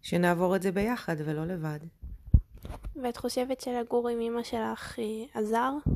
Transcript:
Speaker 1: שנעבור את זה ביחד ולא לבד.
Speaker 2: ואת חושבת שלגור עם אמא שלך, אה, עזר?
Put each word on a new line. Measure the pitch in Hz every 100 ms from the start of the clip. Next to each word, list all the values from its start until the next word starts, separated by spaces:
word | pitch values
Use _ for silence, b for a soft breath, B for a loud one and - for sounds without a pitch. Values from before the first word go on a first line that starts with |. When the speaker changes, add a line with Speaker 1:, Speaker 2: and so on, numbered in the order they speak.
Speaker 1:
שנעבור | - 175 175 175 180 190
את |
זה | 185
ביחד | 185 208 240 - 160
ולא | 151 151 160
לבד. | 180 156 151 160 _ - - - - - - - - - 311
Speaker 2:
ואת | 247 240
חושבת | 247 254 254 262
שלגור | - 247 233 240 240
עם | 233
אמא | 233 233
שלך, | 233 233 220 220 - -
אה, | 220 220 233 -
עזר? | 214 226 254 285 -